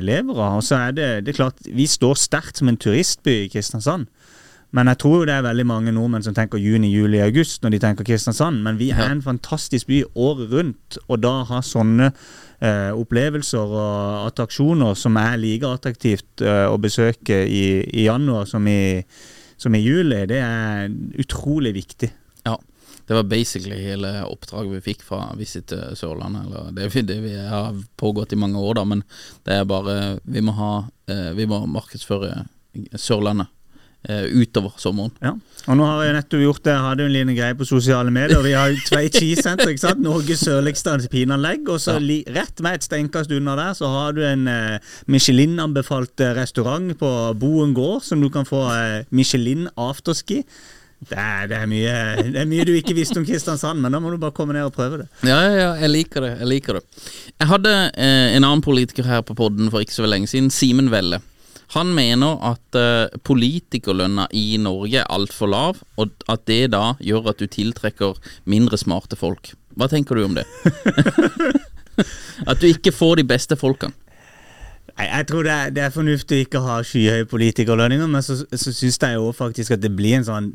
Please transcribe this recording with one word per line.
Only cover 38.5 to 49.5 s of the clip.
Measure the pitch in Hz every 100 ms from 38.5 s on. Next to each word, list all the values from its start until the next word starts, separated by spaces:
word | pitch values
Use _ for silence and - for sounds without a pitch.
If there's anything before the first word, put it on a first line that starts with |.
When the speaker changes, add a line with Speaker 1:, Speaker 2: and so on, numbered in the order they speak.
Speaker 1:
har | 135 139
jo | 143 -
Tveit | - 151 -
skisenter, | 160 170 170 185 233
ikke | 139
sant? | 175 196
Norges | 180 160 151 160 -
sørligste | 139 143 143 180
alpinanlegg, | 143 123 131 127 139 151 240 294
og | 165
så | - 160
Speaker 2:
Ja. |
Speaker 1:
li-, | 143 151 -
rett | 131 - -
med | 170 180
et | -
steinkast | 151 147 165 151 143
unna | 143 139
der, | 175 196
så | 143
har | 135 147
du | 151
en, | 147 135 131
eh, | 120 110 107 - - -
Michelin-anbefalt, | 135 - 127 151 170 156 139 131 135 127 -
eh, | 131 120
restaurant | 127 - 117 151 185 165
på | 143 123 117 110
Boen | 131 156 147 127
gård, | 139 233
som | - 160
du | 143
kan | 143 135
få, | 139 127
eh, | 117 113 107 -
Michelin | 131 131 127 120